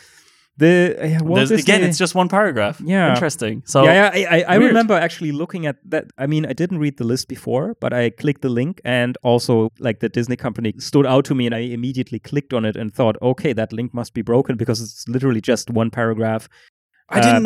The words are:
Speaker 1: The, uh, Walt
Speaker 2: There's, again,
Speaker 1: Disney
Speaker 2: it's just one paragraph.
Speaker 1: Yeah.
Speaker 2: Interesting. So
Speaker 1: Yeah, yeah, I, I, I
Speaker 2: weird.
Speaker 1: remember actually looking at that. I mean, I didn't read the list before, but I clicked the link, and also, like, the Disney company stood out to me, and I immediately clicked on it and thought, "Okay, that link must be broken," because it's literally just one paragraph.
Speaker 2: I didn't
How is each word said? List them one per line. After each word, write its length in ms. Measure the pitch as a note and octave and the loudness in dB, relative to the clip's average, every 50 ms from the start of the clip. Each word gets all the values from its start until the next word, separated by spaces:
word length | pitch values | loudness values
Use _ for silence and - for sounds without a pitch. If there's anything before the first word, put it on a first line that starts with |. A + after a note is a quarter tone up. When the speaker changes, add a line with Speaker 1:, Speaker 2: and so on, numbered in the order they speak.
| - _ _ _ _ _ _ _ _ _ _ - | -20 _ _ _ _ _ _ _ _ _ _ 2
Speaker 1:
The, 380 | D3+ E3 F3+ F3+ F3+ F3+ - - - D#3 D#3+ D#3+ | 4 4 6 4 4 2 0 -2 -4 -2 0 0
uh, 40 | D#3 | 0
Walt 120 | D#3 E3+ - | 2 2 2
Speaker 2:
There's, 120 | C3+ C3+ A3 | 2 2 2
again, 260 | G3 C#3 - G#3 G#3+ | 2 2 2 2 2
Speaker 1:
Disney 80 | F3+ F3+ | 2 0
Speaker 2:
it's 80 | D#3+ - | 0 0
just 160 | F#3 E3 - | -2 0 0
one 120 | F#3 F3+ F3 | 0 0 2
paragraph. 520 | G3 G3 G#3+ F#3+ C3+ A2+ G#2 G2+ - - - | 2 0 0 0 0 0 -2 -2 -4 -4 -4
Speaker 1:
Yeah. 260 | E3 F#3 G3 F3 D3 B2+ | -2 0 2 2 2 2
Speaker 2:
Interesting. 480 | B2 F3 D3+ - - B2 G#2+ A2+ - - | 2 0 -2 -4 -4 -6 -6 -6 -6 -6
So 200 | - - C#3 C3+ | 0 4 6 6
Speaker 1:
Yeah, 100 | D#3 E3+ | 8 8
yeah, 160 | F#3+ G#3 G3+ F3 F#3 F#3+ E3+ | 6 6 4 2 0 0 2
I, 100 | E3+ E3 | 2 2
I, 60 | F3 - F3+ | 2 4 4
I 40 | G#3 | 4
Speaker 2:
weird. 120 | B3 B3 | 4 4
Speaker 1:
remember 240 | A3+ A3+ A3+ G#3+ G3+ | 4 4 2 2 2
actually 360 | E3+ E3 E3 - - D3+ D3+ | 2 0 -2 -4 -6 -6 -6
looking 360 | C#3+ C#3+ E3 - - F3+ D#3+ | -4 -6 -6 -8 -8 -6 -6
at 100 | D3+ C#3 - _ - | -6 -6 -8 _ -6
that. 160 | D#3 D#3 - - - - | -6 -6 -6 -6 -10 -8
I 80 | C3+ | -4
mean, 180 | C#3+ D#3 D#3 C#3 | -2 -2 -2 -2
I 60 | - C3 | -2 -4
didn't 260 | - E3 F3+ F#3+ D#3+ | -4 -4 -4 -2 -2
read 180 | D3+ C#3+ C3+ | -2 -4 -4
the 80 | - A#2+ | -4 -2
list 240 | A2+ B2+ C3 - - | -2 -2 -2 -4 -8
before, 480 | C3 - - A#2+ A#2 B2+ D#3+ G#3 A#3 - | -14 -12 -6 -4 -2 -2 -2 -4 -6 -6
but 120 | - B2+ A#2+ | -6 -4 -2
I 180 | B2 A#2+ A#2 | 0 -2 -2
clicked 320 | - - - D3+ C#3 - - | -2 -2 -2 -2 -2 -2 -2
the 60 | C3 | -2
link, 320 | A#2+ A#2+ B2+ D3 - - - | -2 -2 -2 -4 -6 -8 -6
and 320 | A#2+ B2+ B2 A#2+ B2 B2 - - | -4 -2 -2 -2 -2 -4 -4 0
also, 480 | B2 A#2+ A#2+ - - B2 A2+ A2 A2+ - - | 2 2 2 2 2 0 2 0 0 -4 -6
like, 220 | - B2 G#2+ - | -4 -4 -4 -2
the 80 | - A2 | -4 -4
Disney 260 | - B2+ A#2 A2 B2 | -2 -4 -4 -4 -4
company 380 | - - B2+ G#2+ - A#2 G#2+ - - | -6 -6 -8 -6 -6 -6 -6 -6 -8
stood 280 | - - - C#3+ C#3 | -6 0 2 2 2
out 180 | B2+ C3 C3+ C3+ | 4 2 2 2
to 80 | - D3 | 0 -2
me, 120 | B2+ B2 | -2 -2
and 80 | A#2 A#2 | -2 -4
I 40 | A#2 | -4
immediately 580 | A#2+ B2 A#2+ A#2 A#2+ C3 C3 B2+ B2 - - G#2+ | -6 -6 -6 -6 -6 -6 -4 -6 -6 -6 -8 -12
clicked 340 | - - - D3 C#3+ - B2+ | -8 -6 -6 -6 -4 -2 -2
on 120 | A#2+ A2 | -2 -2
it 120 | G#2+ G#2 | -2 -4
and 160 | - A2+ G#2+ - | -4 -8 -6 -2
thought, 240 | - B2+ A2 G#2+ - - | 0 0 0 0 0 0
"Okay, 300 | B2 C3 - - D#3 A#2 | -2 -2 0 -2 -2 -2
that 180 | G#2+ A2 - - | -2 -4 -4 -4
link 220 | A2 B2 A#2+ - | -6 -8 -6 -6
must 200 | A#2+ A2+ - - | -8 -10 -8 -6
be 80 | B2 G#2 | -6 -2
broken," 340 | - A#2 B2+ C3+ - C3 | 0 2 2 2 0 -2
because 240 | G#2+ A#2 B2+ A2+ A2 | -4 -2 -2 -2 -4
it's 260 | A2+ G#2 - - - - | -6 -10 -14 -16 -8 -6
literally 320 | A#2+ B2+ C3 C3+ A#2+ A2 | -4 -2 0 0 0 0
just 300 | - - A#2+ A2 - - | 0 0 -2 -2 -2 -4
one 200 | A#2+ A2 A2+ A2+ | -2 -2 -2 -2
paragraph. 580 | - A#2+ A#2 A2+ A2+ G#2+ A2+ A2 A2 A2 - - _ _ _ _ _ _ _ _ _ _ _ - | -2 -2 -2 -2 -2 -2 -2 -2 -4 -4 -8 -10 _ _ _ _ _ _ _ _ _ _ _ -4
Speaker 2:
I 120 | - G3+ | 0 4
didn't 160 | A#2 A#3 A#3 A#3+ A3 | 4 6 6 6 6